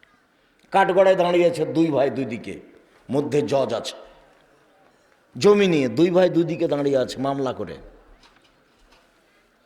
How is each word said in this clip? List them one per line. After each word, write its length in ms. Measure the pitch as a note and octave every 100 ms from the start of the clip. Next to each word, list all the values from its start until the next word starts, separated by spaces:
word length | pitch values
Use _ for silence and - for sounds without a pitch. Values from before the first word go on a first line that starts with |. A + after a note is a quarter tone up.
| _ _ _ _ _ _ -
কাঠগড়ায় 440 | G3 F#3+ F3+ F#3+ F3+
দাঁড়িয়ে 340 | F3 F3 E3+
আছে 160 | D3+ D3+
দুই 220 | D#3+ E3
ভাই 220 | C3+ C#3
দুদিকে, 500 | A#2+ A#2+ A2 G2 E2 - _ _ _ -
মধ্যে 300 | C3+ C#3+ D3
জজ 320 | B2+ C#3 A#2+
আছে, 200 | A2 - - - - _ _ _ _ _ _ _ _ _ _ _ B2+
জমি 300 | G3 G#3 F#3+
নিয়ে 200 | D#3 B2+
দুই 220 | A#2 F3+
ভাই 200 | F3 F3+
দুদিকে 380 | D#3+ D#3+ E3 D#3+
দাঁড়িয়ে 300 | C#3+ C#3+ C3+
আছে 240 | A#2+ -
মামলা 320 | C#3 C#3 C3
করে। 240 | G#2+ E2+ D#2 - - _ - _ _ _ _ _ _ _ _ _ _ _ _ _ _